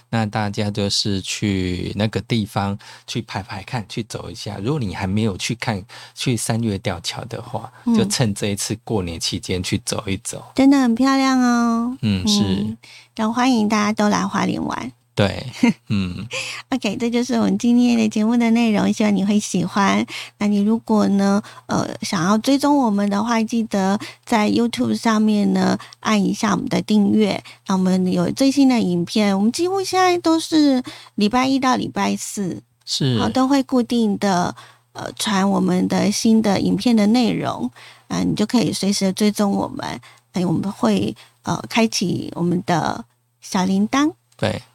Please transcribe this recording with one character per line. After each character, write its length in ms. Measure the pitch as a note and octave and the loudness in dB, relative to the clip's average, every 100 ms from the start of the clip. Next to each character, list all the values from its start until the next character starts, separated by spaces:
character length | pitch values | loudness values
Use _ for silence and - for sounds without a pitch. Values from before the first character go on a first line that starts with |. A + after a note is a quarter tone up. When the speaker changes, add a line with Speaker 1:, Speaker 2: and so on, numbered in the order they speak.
| - | -4
Speaker 1:
那 160 | A2+ G#2+ | -2 -2
大 240 | A2 G#2 | -2 -4
家 200 | G2+ G#2 | -2 -4
就 200 | G#2 G2+ | -2 -2
是 320 | - A2 G2 | -2 -2 -4
去 720 | - - G#2+ F#2+ F#2 F2+ F2+ G2+ | -4 -4 0 0 -2 -4 -6 -2
那 100 | G#2+ | -2
个 100 | F#2+ | -2
地 260 | - A#2 G2+ | -2 -2 -2
方 320 | G#2 G2 G2+ - - - | -4 -4 -6 -12 -20 -10
去 140 | B2 | -8
排 200 | A2 G#2+ | -6 -8
排 220 | G2 G2+ | -8 -12
看， 220 | - B2 G2 | -8 -8 -8
去 160 | - | -8
走 260 | A2 - F#2 | -8 -10 -12
一 60 | - | -12
下。 220 | G#2+ G2+ | -12 -6
如 100 | G#2 | -4
果 60 | D#3 | -4
你 160 | G#2 | -4
还 140 | E2 F#2+ | -4 -2
没 140 | G#2 | 0
有 160 | A2+ F2+ | 0 -2
去 180 | - A#2 | -6 -4
看， 260 | - G2+ F2+ - - | -4 -6 -8 -18 -18
去 220 | - - A#2 | -6 -2 -2
三 260 | - A2+ | 0 0
月 160 | A#2 G2 | 0 -2
吊 200 | G2+ F2 | -4 -6
桥 240 | - - | -8 -10
的 180 | A2+ G#2+ | -10 -12
话， 300 | - A2 A#2 - A#3 | -10 -10 -12 -8 0
Speaker 2:
嗯。 100 | A3+ | 2
Speaker 1:
就 80 | G3 | 2
趁 240 | - A#2 | 2 0
这 140 | G2+ G#2+ | 0 -2
一 80 | G2 | -2
次 200 | - G#2+ | -4 -6
过 180 | - A2 | -4 -4
年 160 | F2 E2 | -4 -6
期 220 | - F#2 | -6 -6
间 240 | - F#2 | -4 -4
去 180 | - G2+ - | -2 -4 -2
走 180 | G2 - | -6 -4
一 120 | F#2+ | -6
走。 260 | - - - | -8 -14 -6
Speaker 2:
真 160 | - C4+ | 4 6
的 80 | C#4 | 6
很 120 | B3 | 4
漂 220 | A3+ C4+ C4+ | 2 2 4
亮 240 | C4+ C4 | 2 4
哦。 580 | B3 A#3+ A#3 A#3 A#3+ C4 | 4 2 2 0 -4 -2
Speaker 1:
嗯， 260 | G#3+ G3 G#3+ | 0 0 2
是。 160 | G#3 | 2
Speaker 2:
嗯， 340 | G3+ F#3+ G#3+ A3+ - - - - | 2 0 -2 -6 -14 -20 -14 -4
然 100 | A3 | -2
后 80 | |
欢 160 | A#3 B3+ | 2 2
迎 200 | A#3+ G#3 | 2 2
大 120 | G#3+ | 0
家 120 | G#3 | 0
都 160 | G#3+ G#3 | 0 0
来 180 | F#3 F#3+ | 0 -2
花 160 | G3 | -2
莲 180 | F#3 - | -2 -2
玩。 300 | D2 - B3 - _ - | -4 -6 -8 -14 _ 0
Speaker 1:
对， 320 | G2 F#2 B2+ - A#3 | 0 0 -10 0 0
Speaker 2:
<laughs> 200 | - - | 0 -2
Speaker 1:
嗯。 400 | G2+ F#2 F#2 A2+ - - - - | -2 -2 -6 -10 -10 -10 -12 -6
Speaker 2:
OK， 260 | B3 G#3+ G3 | -4 -4 -2
这 120 | A#3 | -2
就 140 | A#3 | 0
是 120 | B3 A#3 | 0 0
我 80 | |
们 140 | G3+ G3 | 2 2
今 200 | A#3+ A#3+ | 4 4
天 200 | B3 A#3 | 4 4
的 120 | A3 | 2
节 160 | G#3+ G#3+ | 2 2
目 100 | A#3+ | 2
的 160 | A#3 | 4
内 180 | A3+ A#3 | 4 2
容， 180 | G#3 G3 | 2 2
希 100 | G#3 G#3+ | 2 2
望 100 | G3 | 2
你 80 | |
会 160 | G3 G#3 | 2 0
喜 240 | - F#3 | 0 -2
欢。 420 | F3 G#3 G3 G3+ A#3 - - - | 0 0 2 2 -2 -8 -12 -4
那 60 | G#3 | 0
你 140 | G#3 | 2
如 180 | G3+ A3+ | 2 0
果 280 | - G#3+ G3 | 2 2 2
呢， 340 | G3 G3 G3+ - - - | 2 2 0 -2 -12 -6
呃， 220 | - - - | -4 -4 -6
想 240 | - F#3+ F3 | -6 -2 0
要 120 | G#3+ | 0
追 200 | B3+ C#4 | 2 2
踪 160 | C#4+ D4 | 4 2
我 160 | A#3+ | 2
们 180 | G3+ G3+ | 2 0
的 140 | G3+ | 0
话， 180 | A3+ A3+ | 0 0
记 220 | A3 A#3 | 0 -2
得 340 | A3 G3+ F#3+ G3+ - - - | -2 0 0 0 -4 -12 -2
在 240 | A3+ G#3 | 0 2
YouTube 440 | G#3 A#3 A#3 A#3 | 2 0 0 -2
上 280 | G#3+ A#3 G#3+ | 0 0 2
面 320 | G#3+ G#3 G3 | 2 2 2
呢， 240 | F#3+ F#3+ G3 - - | 2 2 -2 -6 -8
按 200 | - G#3+ | 0 2
一 120 | F#3 | 2
下 180 | G#3 G#3+ | 0 0
我 60 | F#3+ | 0
们 100 | - | -2
的 140 | F#3 | -2
订 320 | - G#3+ G3+ | 2 2 4
阅。 280 | G#3+ G3+ - - - - | 4 2 -2 -8 -10 -2
那 80 | F#3+ | 0
我 60 | |
们 300 | F#3 F#3 F#3 | 2 2 2
有 180 | F3+ E3+ | 0 0
最 180 | - C4+ | 2 2
新 160 | C4+ C4+ | 4 4
的 100 | A#3+ | 4
影 280 | F#3+ F3 F3 | 2 0 0
片， 280 | A3 G#3 G3 | 0 2 2
我 40 | |
们 80 | G#3+ | 0
几 160 | - F4 | 0 0
乎 120 | G4 | -2
现 160 | F#4 F#4 | 0 2
在 200 | F#4 F4 | 2 2
都 200 | E4+ D#4+ | 2 0
是 460 | - D#4+ D4 B3+ - - - | 2 4 4 2 -2 -14 -10
礼 160 | - G3+ | -2 0
拜 180 | B3 C4 | 2 2
一 100 | C4+ | 2
到 200 | C4 A#3 | 2 0
礼 100 | - | -2
拜 260 | - G3+ G3+ | -2 -2 -2
四， 440 | - - F#3 - - _ | -6 -6 -6 -6 -12 _
Speaker 1:
是。 340 | - - C#3 A#2+ | -8 -2 0 2
Speaker 2:
好， 120 | - | 0
都 180 | C4 C4 | 2 2
会 160 | C#4 | 2
固 180 | C4 B3+ | 2 0
定 360 | A3+ A#3+ G#3+ G3 | 2 0 0 0
的， 360 | G3+ F3+ F3 - - _ _ | 0 2 0 -6 -16 _ _
呃， 180 | - - | -12 -12
传 360 | - A3+ G3 G3 | -6 -2 0 2
我 120 | F#3+ | 2
们 260 | F#3 F3+ F#3+ | 2 2 2
的 240 | F#3 F#3 | 2 0
新 300 | G3+ A3+ A3 | 2 4 4
的 180 | G#3+ F#3+ | 4 2
影 160 | F3+ F#3 | 2 0
片 180 | B3 | 2
的 140 | A3+ G3+ | 4 4
内 260 | B3 A3 | 4 2
容。 380 | D#3+ B2+ - B3+ - - - - | 0 -4 -4 -8 -10 -20 -20 -8
啊， 100 | E3+ | -4
你 160 | - - | -2 0
就 100 | G#3+ | 0
可 140 | B3 | 2
以 140 | D#3 | 0
随 180 | - G3 | -2 -2
时 220 | G3+ F#3+ | 0 -2
追 180 | F#3 G#3+ | 0 0
踪 180 | G#3 G3+ | 2 0
我 160 | G3 - | 0 -4
们。 320 | - - - - - _ | -6 -10 -10 -16 -20 _
哎， 120 | F#3+ F3 | -4 -2
我 60 | |
们 180 | E3 G3 | -2 -4
会， 460 | - A3+ G3+ G#3+ - - _ | -2 0 0 -2 -8 -16 _
呃， 120 | - - - | -6 -6 -4
开 180 | - A3+ | 0 0
启 420 | - F3 E3+ - - | 0 -2 -4 -6 -4
我 60 | |
们 200 | F3 F3 - | -2 -2 0
的 400 | E3 - - - _ _ _ | 0 0 -4 -10 _ _ _
小 240 | - G3 | -6 -2
铃 240 | F#3 F#3+ G#3+ | 0 0 0
铛。 240 | C4+ D4+ - _ - | 2 0 -2 _ -4
Speaker 1:
对。 260 | G2+ - - | -4 -4 -10